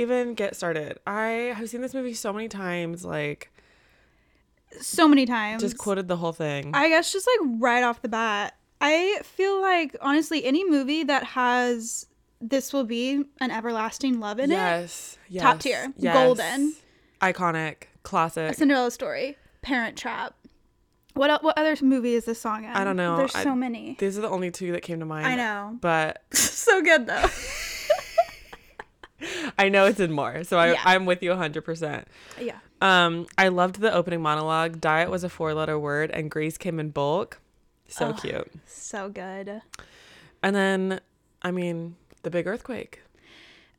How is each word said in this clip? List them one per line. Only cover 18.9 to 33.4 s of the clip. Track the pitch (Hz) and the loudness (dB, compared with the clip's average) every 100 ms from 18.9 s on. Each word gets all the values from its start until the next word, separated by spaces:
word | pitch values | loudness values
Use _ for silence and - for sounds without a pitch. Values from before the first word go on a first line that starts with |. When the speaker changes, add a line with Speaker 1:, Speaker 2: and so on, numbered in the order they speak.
Speaker 2:
Story. | 240 - 131 269 285 _ _ | -2 -6 -4 -6 -8 _ _
Parent | - 254 226 - | -4 -2 -2 -6
Trap. | 247 233 233 - - _ _ _ _ _ _ - | -8 -6 -8 -12 -20 _ _ _ _ _ _ 0
What | 277 | 2
el-, | 302 | 4
what | 311 311 | 2 2
other | 311 311 | 2 2
movie | 269 269 240 | 4 4 2
is | 233 226 | 0 -2
this | 226 | -4
song | 226 214 | -4 -6
in? | 220 | -4
Speaker 1:
I | 226 | -2
don't | 196 185 | 0 0
know. | 175 170 | 0 2
Speaker 2:
There's | 269 | 0
Speaker 1:
I | - | 0
Speaker 2:
so | 285 262 | 0 0
many. | 254 233 214 - | -2 -4 -10 -4
Speaker 1:
These | 196 196 | -4 -2
are | |
the | 220 | -4
only | 185 180 | -2 -4
two | 175 180 | -6 -6
that | 175 | -6
came | - 165 | -6 -8
to | 160 | -6
mind. | 156 254 | -4 -2
Speaker 2:
I | 247 | 0
know. | 233 208 202 233 | -2 -4 -8 -4
Speaker 1:
But | 180 165 156 - - | 0 2 0 -4 -4
Speaker 2:
<laughs> | |
So | - - - - 381 | -2 0 0 4 4
good, | 330 320 226 | 6 4 4
though. | 190 - | 0 0
Speaker 1:
<laughs> | - - - - - - 679 - - 679 - - - _ - - _ - _ 330 370 302 - | 0 -8 -8 -8 -6 0 0 0 0 0 -4 -20 -20 _ -20 -20 _ -20 _ -10 -8 -4 0
I | 196 | 2
know | 196 196 | 6 6
it's | 214 | 4
in | 180 | 0
more. | 151 117 147 | 0 -4 -6
So | 170 180 | 0 4
I, | 170 | 6
Speaker 2:
Yeah. | 165 185 | 6 6
Speaker 1:
I'm | 185 185 | 4 4
with | 180 | 0
you | 180 | 0
a | 185 | 0
hundred | 160 156 | -2 -4
percent. | 151 165 156 147 - - - - | -6 -6 -6 -6 -12 -20 -20 -12
Speaker 2:
Yeah. | 240 - - _ | -10 -10 -18 _
Speaker 1:
Um, | 190 185 175 170 170 | 4 6 4 0 -4
I | - | 2